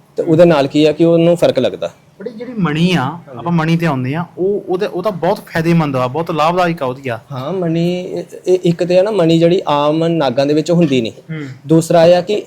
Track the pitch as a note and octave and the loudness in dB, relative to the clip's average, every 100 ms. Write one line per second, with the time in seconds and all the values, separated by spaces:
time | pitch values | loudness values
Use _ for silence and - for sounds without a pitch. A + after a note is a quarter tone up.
0 | _ - - D#3+ F3 D#3 C#3 D3+ D3+ D3+ | _ -6 0 4 6 4 2 2 2 4
1 | E3 E3+ E3 E3+ C#3+ B2+ A#2 F2+ E2+ - | 2 4 4 4 2 2 -2 -2 -8 -10
2 | _ - G#3 A3 A#3+ A#3 E3 D3+ F3 E3+ | _ -16 -14 -12 -10 -4 -2 0 0 0
3 | B2+ E3+ C#3+ B2+ D#3 E3+ D#3+ E3 E3+ C3+ | -2 -6 -14 -10 -4 -2 0 0 0 -2
4 | B2+ D3+ F3 - F3+ G3+ - F3+ G#3 E3+ | -2 -4 -6 -4 -2 -2 -4 -4 -4 -4
5 | G3+ F3 E3 G#3 - E3+ D#3+ E3+ D3+ C3 | -4 -2 -2 -2 -4 -4 0 2 2 0
6 | B2+ C#3 E3+ D#3+ D#3 F3+ F3 E3+ C3 C3 | -2 -2 -4 0 0 2 0 -2 -6 -6
7 | C3+ A2+ - C3+ C3+ F#3 E3+ E3 E3+ F3+ | -8 -8 -10 -10 -8 -4 -4 -2 -2 -4
8 | F3+ E3+ E3+ - - F3+ F3+ E3+ F3 F3+ | -6 -10 -12 -8 -2 0 0 -2 0 2
9 | G3 G#3 E3 E3 E3+ F#3 - D3 D3 D#3 | 2 2 2 4 4 2 0 0 0 0
10 | E3 E3 C3+ B2 C#3+ D3+ D3+ E3+ E3 C3 | 0 0 0 0 0 0 0 0 2 0
11 | A2 - - D#3+ C#3 B2+ C#3 D#3+ E3 E3+ | -2 -8 -14 -14 -14 -10 0 2 4 4
12 | E3 F3+ F3 G#3 | 4 4 2 -4